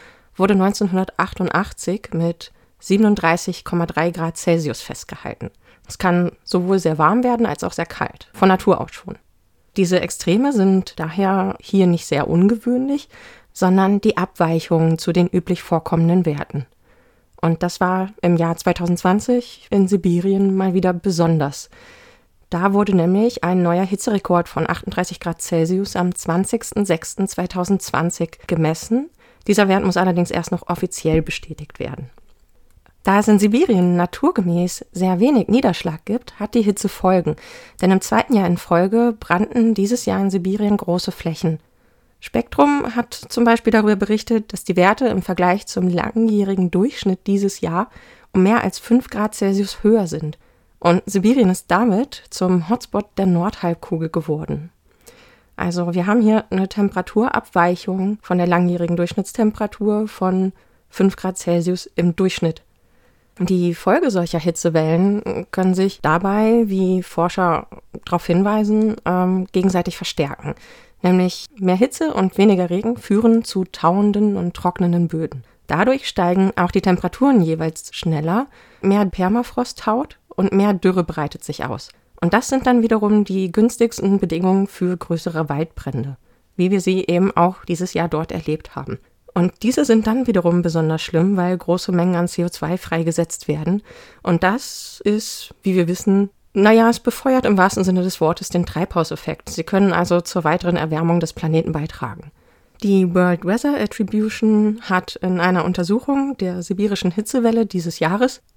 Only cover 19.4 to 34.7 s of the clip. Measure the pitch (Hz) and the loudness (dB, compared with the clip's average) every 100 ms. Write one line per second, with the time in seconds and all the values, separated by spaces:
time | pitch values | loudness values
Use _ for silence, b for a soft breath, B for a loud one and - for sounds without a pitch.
19.4 | 240 - - 202 190 196 175 175 185 196 | -2 -12 -2 0 2 2 2 0 2 2
20.4 | 196 190 190 185 185 180 196 170 165 165 | 2 2 0 2 0 -2 -2 0 2 2
21.4 | 143 143 - B B B B B B _ | 0 -4 -16 B B B B B B _
22.4 | _ 170 190 196 208 190 170 190 226 240 | _ -2 2 2 2 2 4 2 0 0
23.4 | 170 185 175 175 190 196 - 208 - 175 | 0 2 2 2 0 -2 -2 -2 0 0
24.4 | 170 - 160 180 - 185 185 - - 165 | 0 -4 -4 -4 -6 -6 -6 -6 -8 -8
25.4 | - 170 165 185 196 196 180 180 - 170 | -4 -2 0 0 -2 -2 -2 -4 -4 -2
26.4 | 196 226 - - 202 165 - - 196 - | -2 -4 -4 -4 -2 -2 -4 -6 -6 -4
27.4 | 185 185 180 196 - - 170 - 170 - | -6 -4 -2 -2 -2 -2 -2 -2 -6 -8
28.4 | - 170 160 165 - 233 302 b b b | -6 0 0 -2 -2 -2 -2 b b b
29.4 | - 208 196 190 190 180 185 175 175 - | -2 2 4 2 2 2 2 2 0 -2
30.4 | 170 180 - 175 180 - 160 160 156 - | -4 -6 -6 -4 -4 -4 0 0 0 -8
31.4 | - 160 151 - - 135 131 - - - | -12 -14 -16 -12 -10 -10 -14 -18 -20 -20
32.4 | _ _ _ _ _ _ - 202 208 208 | _ _ _ _ _ _ 2 4 6 6
33.4 | 208 226 359 196 180 175 175 - 294 359 | 6 4 4 4 4 2 0 0 0 0
34.4 | 180 170 175 | 0 0 -2